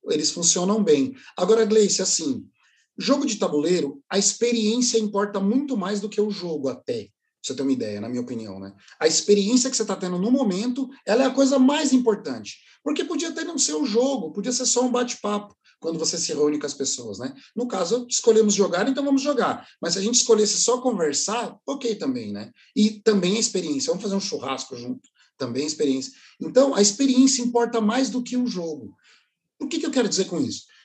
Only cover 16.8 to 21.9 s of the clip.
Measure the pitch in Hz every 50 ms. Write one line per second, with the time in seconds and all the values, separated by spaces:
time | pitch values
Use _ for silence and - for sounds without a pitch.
16.8 | 135 127 - 120 120 110 98 117 127 135 - - - - - 214 247 240 226 190
17.8 | 175 170 220 247 240 - - - - 233 220 220 214 208 196 190 196 - 170 180
18.8 | 226 269 269 285 277 285 269 269 240 294 277 240 190 143 120 - - - _ -
19.8 | 156 175 180 196 190 220 247 - - - 226 208 214 208 - - - 233 247 247
20.8 | 254 254 220 185 165 147 135 - - 190 214 240 220 - - - - - 277 -
21.8 | - 233